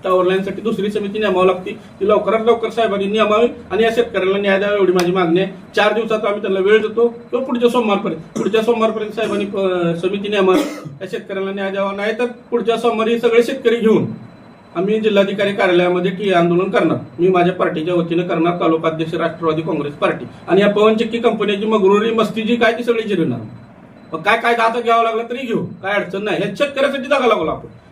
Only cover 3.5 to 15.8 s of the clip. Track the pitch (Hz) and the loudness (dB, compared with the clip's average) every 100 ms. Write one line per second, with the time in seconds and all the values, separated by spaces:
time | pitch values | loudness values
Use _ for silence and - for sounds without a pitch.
3.5 | - - 185 226 226 233 196 185 196 202 | 0 -6 0 0 2 0 0 0 0 2
4.5 | 196 202 208 185 180 175 185 170 175 196 | 2 2 2 2 4 2 2 2 0 0
5.5 | - - - 208 214 220 214 214 208 202 | -6 -8 0 0 0 -2 -2 -2 -4 -2
6.5 | 190 190 220 214 214 233 233 - 247 262 | 0 4 4 2 0 0 0 -6 -6 -2
7.5 | 247 240 240 220 196 196 160 - - - | 0 2 2 2 0 -2 -6 -10 -6 -2
8.5 | 220 220 226 220 214 214 - 220 202 202 | 0 0 0 0 -2 -6 -4 -4 -4 -4
9.5 | 196 190 180 170 170 185 202 202 208 190 | -2 -2 0 -2 -2 -2 -4 -4 0 4
10.5 | 170 147 - 156 - 190 214 - 196 190 | 2 0 -6 -14 -12 -10 -10 -8 -6 -6
11.5 | 196 196 196 196 196 202 220 247 - - | -6 -6 -4 -4 -2 -4 -2 -4 -6 -4
12.5 | 240 220 226 233 220 220 233 240 233 240 | -2 0 0 2 0 0 2 4 4 2
13.5 | 269 233 233 208 202 - - - - - | 0 0 2 4 4 2 -6 -14 -20 -20
14.5 | - - 170 190 220 214 202 196 202 202 | -20 -12 -4 -2 0 2 2 2 0 -2
15.5 | 202 196 175 | 0 2 4